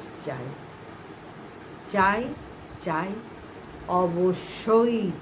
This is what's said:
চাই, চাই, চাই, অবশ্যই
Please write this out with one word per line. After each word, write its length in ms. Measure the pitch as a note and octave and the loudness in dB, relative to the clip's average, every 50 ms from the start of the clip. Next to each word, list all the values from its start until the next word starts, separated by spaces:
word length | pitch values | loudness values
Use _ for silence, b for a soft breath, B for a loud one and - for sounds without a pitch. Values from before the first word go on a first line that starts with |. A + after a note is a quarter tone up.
| - - - - - | -6 -10 -12 -8 -8
চাই, 200 | D3+ C3 C3 B2 C3+ C#3+ - - - - - - - - - - - - - - - - - - - - - - - - - - - | -6 -6 -6 -6 -8 -8 -10 -12 -16 -16 -16 -16 -16 -14 -14 -14 -14 -14 -14 -14 -16 -16 -14 -14 -14 -14 -16 -14 -14 -16 -14 -10 -2
চাই, 340 | - G3+ F#3+ G3 G3+ A3 B3 C4+ D4 - - - - - - - - - | 4 6 6 6 6 4 0 -2 -4 -8 -10 -14 -14 -14 -14 -14 -14 -8
চাই, 280 | - F3+ D#3+ D#3 F3 F#3+ G#3 A3+ - - - - - - - - - - - - - - | -4 -2 0 0 0 -2 -4 -6 -8 -12 -14 -14 -14 -14 -16 -16 -14 -14 -14 -12 -4 2
অবশ্যই 1200 | F3+ F3+ F#3 F3 E3+ F3 F3+ F#3 F3 F3+ - - - - - A3+ A3 A3+ A#3+ A#3 A#3 A3 G3+ F3+ E3 - | 4 4 4 4 4 4 4 4 4 2 -2 -6 -8 -4 4 6 8 8 8 8 6 4 2 0 -2 -2